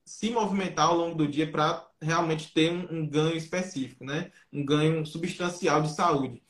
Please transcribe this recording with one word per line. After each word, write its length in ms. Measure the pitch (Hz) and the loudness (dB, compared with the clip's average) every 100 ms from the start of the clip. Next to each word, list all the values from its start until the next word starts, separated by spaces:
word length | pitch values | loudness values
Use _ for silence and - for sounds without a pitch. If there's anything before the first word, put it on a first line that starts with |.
se 260 | - - 214 | -20 -6 -4
movimentar 580 | 240 202 190 180 160 156 | 0 0 0 -2 2 2
ao 80 | 170 | 4
longo 180 | 170 160 | 0 0
do 120 | 147 | 0
dia 220 | 139 156 | 0 -2
pra 360 | 156 151 165 - _ | 0 0 0 -8 _
realmente 520 | 156 165 165 156 - | -2 0 0 -2 0
ter 180 | 165 160 | 2 2
um, 300 | 175 180 160 | 2 -4 -4
um 80 | 147 | 0
ganho 280 | 147 160 165 | 2 2 0
específico, 680 | 160 180 180 139 123 - | -4 -4 -4 -6 -8 -10
né? 260 | 131 151 180 - _ | -8 -6 -8 -14 _
Um 120 | 143 | -6
ganho 400 | 139 151 156 160 156 | 0 2 4 2 -2
substancial 760 | 160 180 - 175 - 180 147 | -4 -6 -2 -4 0 2 2
de 120 | 151 | 2
saúde. 480 | - 175 143 127 120 | 2 2 2 0 -8